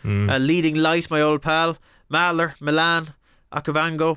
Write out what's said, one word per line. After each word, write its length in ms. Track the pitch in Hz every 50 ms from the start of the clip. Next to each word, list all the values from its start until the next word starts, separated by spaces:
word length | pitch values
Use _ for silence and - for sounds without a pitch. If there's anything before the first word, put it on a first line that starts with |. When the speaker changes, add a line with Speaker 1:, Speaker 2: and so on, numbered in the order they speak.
| -
Speaker 1:
Mm. 260 | 107 104 101 101 101 135
Speaker 2:
uh, 60 | 131
Leading 380 | 131 143 165 180 160 160 151
Light, 340 | 156 156 160 160 170 165 -
my 100 | 165 151
old 220 | 151 151 151 147 -
pal, 340 | 165 156 160 165 165 165 - - _ _ _ _ _
Mahler, 460 | 147 156 175 175 170 165 170 165 143 -
Milan, 540 | 147 147 147 156 160 170 170 165 160 156 143 - _ _ _ _ _ _ -
Okavango, 640 | 151 147 - 147 156 156 165 160 156 160 160 160